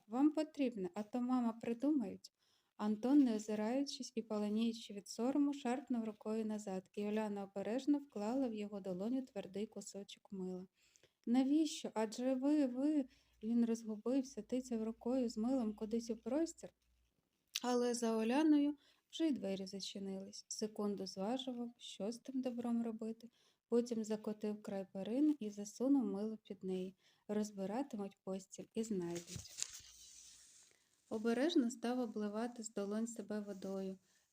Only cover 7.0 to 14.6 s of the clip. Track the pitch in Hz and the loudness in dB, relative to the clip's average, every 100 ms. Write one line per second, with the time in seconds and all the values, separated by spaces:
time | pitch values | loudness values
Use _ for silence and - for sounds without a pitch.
7 | 208 214 214 202 190 196 196 247 277 285 | 0 0 0 -4 -6 -4 -2 0 2 2
8 | - 208 208 269 254 214 208 208 190 180 | 0 -4 0 2 0 -2 -4 -4 -4 -2
9 | 220 262 254 196 190 196 214 196 208 196 | 0 0 -2 -6 -6 -6 -6 -8 -10 -12
10 | 202 - - 196 185 185 190 _ _ _ | -12 -16 -12 -6 -6 -6 -10 _ _ _
11 | _ _ - 247 269 302 302 - 214 214 | _ _ 2 4 6 4 2 -2 -4 -2
12 | 220 226 254 262 277 302 262 247 294 302 | -2 -2 0 2 4 4 4 2 2 2
13 | 262 _ _ _ 220 233 233 226 220 214 | 0 _ _ _ 0 4 4 2 -2 -4
14 | 233 269 262 - 202 254 | 0 2 0 -6 -4 -4